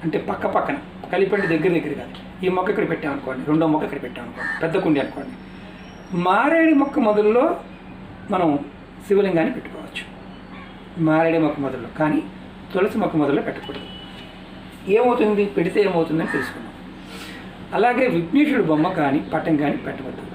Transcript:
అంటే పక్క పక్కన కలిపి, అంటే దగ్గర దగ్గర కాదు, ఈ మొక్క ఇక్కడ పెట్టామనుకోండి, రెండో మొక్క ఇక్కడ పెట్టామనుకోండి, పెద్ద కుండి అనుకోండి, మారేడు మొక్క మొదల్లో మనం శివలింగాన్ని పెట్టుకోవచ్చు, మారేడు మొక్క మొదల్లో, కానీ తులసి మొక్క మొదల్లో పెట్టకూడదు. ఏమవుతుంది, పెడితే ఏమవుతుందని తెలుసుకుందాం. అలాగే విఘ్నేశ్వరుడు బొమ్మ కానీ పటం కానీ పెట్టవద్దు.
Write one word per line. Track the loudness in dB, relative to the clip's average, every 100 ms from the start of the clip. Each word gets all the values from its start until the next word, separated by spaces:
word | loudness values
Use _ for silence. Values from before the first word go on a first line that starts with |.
అంటే | -2 -2 -4
పక్క | -2 0
పక్కన | 0 -2 -6 -8 -16 -4
కలిపి, | 0 2 2
అంటే | 2
దగ్గర | 2 2 2
దగ్గర | 0 -8
కాదు, | -10 -14 -16 -4
ఈ | 0 0
మొక్క | 0
ఇక్కడ | 0 0
పెట్టామనుకోండి, | -2 -2 -4 -6 -6 2
రెండో | 2 4
మొక్క | 2 0
ఇక్కడ | -6 -8
పెట్టామనుకోండి, | -10 -12 -8 -6 -2
పెద్ద | 0 0
కుండి | 2 2
అనుకోండి, | 0 -6 -12 -12 -16 -16 -16 -16 -18 -18 -6 0 4
మారేడు | 4 4 6 6 6
మొక్క | 4 2 4
మొదల్లో | 6 6 6 4 0 -8 -16 -18 -16 -16 -16 -4
మనం | 2 2 2 -2 -14 -18 -18 2
శివలింగాన్ని | 4 4 4 2 -2
పెట్టుకోవచ్చు, | -10 -14 -12 -12 -14 -16 -16 -18 -16 -16 -16 -18 -14 -2 2
మారేడు | 4 4 4
మొక్క | 2 0 -4
మొదల్లో, | -4 -10 0
కానీ | 2 2 -2 -14 -16 -16 -4
తులసి | 0 2 2
మొక్క | 0 2
మొదల్లో | 2 2 0
పెట్టకూడదు. | -6 -10 -12 -12 -14 -16 -16 -18 -18 -18 -16 -16 -12 2 4
ఏమవుతుంది, | 4 4 4 4 2 2
పెడితే | 0 4 4
ఏమవుతుందని | 2 2 0 0
తెలుసుకుందాం. | -2 -4 -8 -14 -14 -16 -16 -16 -14 -14 -14 -14 -16 -6 2
అలాగే | 4 4 4 2
విఘ్నేశ్వరుడు | 2 4 4 4 4
బొమ్మ | 4 4 2
కానీ | 2 2 0
పటం | -2 2 2
కానీ | 2 0 -6
పెట్టవద్దు. | -8 -8 -10 -12